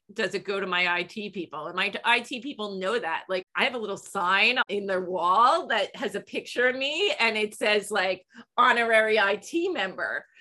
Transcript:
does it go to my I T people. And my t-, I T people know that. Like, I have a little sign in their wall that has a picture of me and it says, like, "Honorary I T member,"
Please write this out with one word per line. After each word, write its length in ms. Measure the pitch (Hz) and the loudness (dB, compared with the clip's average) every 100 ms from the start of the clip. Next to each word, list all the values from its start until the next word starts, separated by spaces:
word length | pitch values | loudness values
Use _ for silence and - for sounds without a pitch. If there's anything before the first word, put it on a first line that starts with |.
| - | -10
does 220 | 196 190 | -4 -2
it 100 | 190 | -2
go 160 | 185 196 | -4 -4
to 60 | 190 | -2
my 240 | 180 180 | 0 2
I 120 | 175 | 0
T 260 | 175 220 202 | -2 -8 -10
people. 360 | 190 160 147 156 | -8 -10 -8 -6
And 100 | 175 | -4
my 140 | 196 | -4
t-, 80 | 202 | -2
I 160 | - 240 | 0 0
T 200 | 233 254 | 0 -10
people 380 | 262 269 208 190 | -10 -8 -8 -4
know 200 | 185 233 | -2 -2
that. 260 | 170 156 - | -4 -6 -4
Like, 160 | 185 - | -6 -4
I 100 | 170 | 0
have 100 | 254 | 0
a 40 | 247 | 0
little 200 | 208 196 | -6 -8
sign 600 | - 196 180 196 220 254 226 | -8 -4 2 4 4 2 -2
in 180 | 208 196 | -2 -2
their 160 | 185 | -2
wall 640 | 180 180 175 190 247 330 254 | -2 0 2 6 6 4 0
that 260 | 220 190 - | -2 -2 -4
has 180 | 269 | -6
a 60 | 196 | -6
picture 480 | - 269 - - 254 | -8 -10 -6 0 0
of 80 | 254 | 0
me 360 | 269 302 403 - | -4 0 0 2
and 160 | 226 214 | 0 0
it 180 | 208 | -4
says, 360 | - 226 208 196 | -2 0 0 0
like, 340 | 208 190 185 _ - - - | 0 0 -2 _ -20 -4 4
"Honorary 600 | 247 233 233 220 220 214 | 4 4 4 4 4 4
I 180 | 196 202 | 4 0
T 320 | - 339 370 | -2 -2 -2
member," 560 | 302 190 165 117 - - _ | -2 -4 -4 -6 -6 -10 _